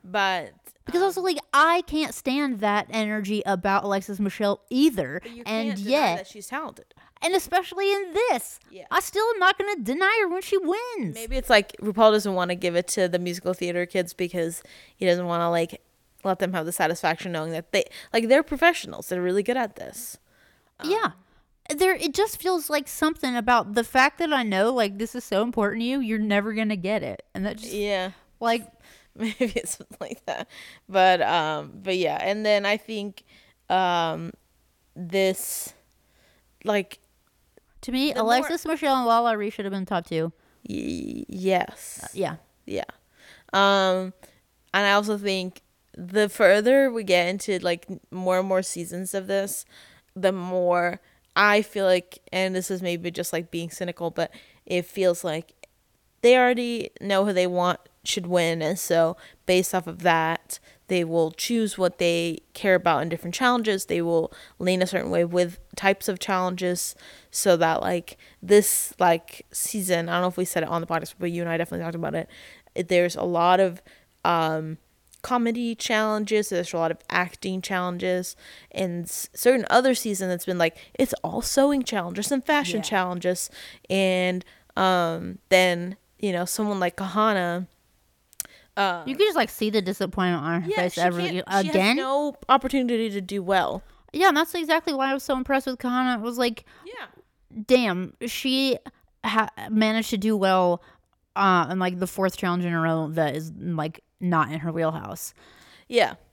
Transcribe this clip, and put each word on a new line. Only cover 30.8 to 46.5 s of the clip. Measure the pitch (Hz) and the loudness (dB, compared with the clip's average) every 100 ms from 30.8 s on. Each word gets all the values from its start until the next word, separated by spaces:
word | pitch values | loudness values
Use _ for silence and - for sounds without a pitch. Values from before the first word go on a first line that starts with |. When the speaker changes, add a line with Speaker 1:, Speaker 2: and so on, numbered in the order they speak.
| - | -2
Speaker 1:
But, | 190 185 180 | 4 6 6
um, | 110 170 156 151 147 - | 4 2 0 -4 -8 -10
but | 190 185 | -4 -2
yeah, | 165 147 | 0 -2
and | - 208 | -2 -2
then | 214 208 202 | 2 2 2
I | 214 | -4
think, | - 220 202 - _ - _ _ _ | -4 -8 -8 -12 _ -20 _ _ _
um, | 185 180 175 165 160 165 - _ _ _ _ _ - | 2 2 2 0 -2 -8 -14 _ _ _ _ _ -14
this, | 175 190 190 185 - - - - _ _ _ _ _ _ _ _ | -4 2 2 0 -6 -8 -10 -16 _ _ _ _ _ _ _ _
like, | 214 208 190 - _ _ _ _ _ _ _ _ | -2 0 -2 -14 _ _ _ _ _ _ _ _
Speaker 2:
To | - | -6
me, | 254 294 | -2 0
Speaker 1:
the | - | 0
more | 220 | 2
Speaker 2:
Alexis, | 247 285 330 - | 2 2 -4 -4
Michelle, | 311 302 262 | -2 0 2
and | 240 | 4
Lala | 233 240 214 | 4 2 0
Ree | 208 | -4
should | - | -6
have | 196 | -6
been | 196 185 | -6 -4
top | 185 - | -4 -2
two. | 160 165 - _ _ - | -4 -4 -6 _ _ -10
Speaker 1:
Y-, | - 65 85 55 57 - | -8 -6 -8 -8 -10 -10
yes. | 185 185 185 - - - - | -6 0 0 -2 -8 -16 -14
Speaker 2:
Uh, | - | -14
yeah. | 196 170 160 _ _ - | -6 -6 -6 _ _ -10
Speaker 1:
Yeah. | 98 - - _ _ - - _ | -8 -8 -16 _ _ -20 -20 _
Um, | 196 196 196 190 185 185 - - _ _ _ _ | 2 4 4 2 0 -4 -12 -20 _ _ _ _
and | 190 202 | 0 4
I | |
also | 202 208 208 | 4 2 -2
think | 202 190 185 - _ _ _ - | -2 -2 -4 -10 _ _ _ -16
the | 180 202 208 | -4 0 0
further | - 202 | 4 6